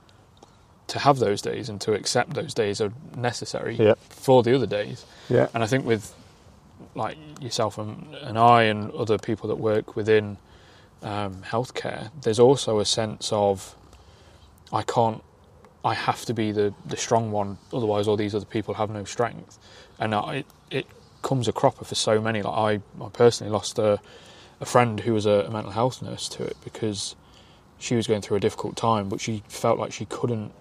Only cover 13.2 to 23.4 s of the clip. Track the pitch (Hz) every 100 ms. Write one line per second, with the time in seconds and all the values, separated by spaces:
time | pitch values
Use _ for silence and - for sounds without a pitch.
13.2 | - 107 101 98 - - - - - -
14.2 | - - - - - 110 - 123 113 -
15.2 | - _ - - - _ 117 110 - -
16.2 | - 117 107 104 101 98 147 143 - 117
17.2 | 110 104 101 95 - 135 110 104 104 104
18.2 | 104 104 98 110 101 101 104 107 101 -
19.2 | 117 - - - - - - - 110 104
20.2 | 156 139 - - - 147 - - - -
21.2 | - 135 107 - 135 - - 104 - 107
22.2 | 110 110 98 - 107 107 - - 110 -
23.2 | 120 -